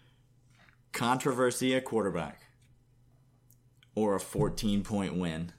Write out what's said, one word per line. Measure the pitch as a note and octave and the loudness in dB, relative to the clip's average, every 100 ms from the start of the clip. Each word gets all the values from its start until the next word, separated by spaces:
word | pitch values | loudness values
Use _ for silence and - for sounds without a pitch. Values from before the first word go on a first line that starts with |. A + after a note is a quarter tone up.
| - _ _ _ _ _ - - _ | -20 _ _ _ _ _ -20 -20 _
Controversy | - A#2+ B2+ D3 B2 B2+ A#2+ C3 C3 | -2 0 2 0 2 2 2 2 2
at | B2+ | 0
quarterback | A2+ G2 F2 D2+ - - _ - _ _ _ _ _ _ _ _ - _ _ - - | 0 0 -2 -4 -8 -20 _ -20 _ _ _ _ _ _ _ _ -20 _ _ -8 0
or | G#2+ F#2+ | 2 0
a | |
fourteen | - - G#2 - A2 G2+ | -2 0 0 0 0 0
point | F#2+ G#2+ F#2+ F2+ | 0 -2 -2 -2
win | F2+ D#2+ E2+ | -2 -4 -6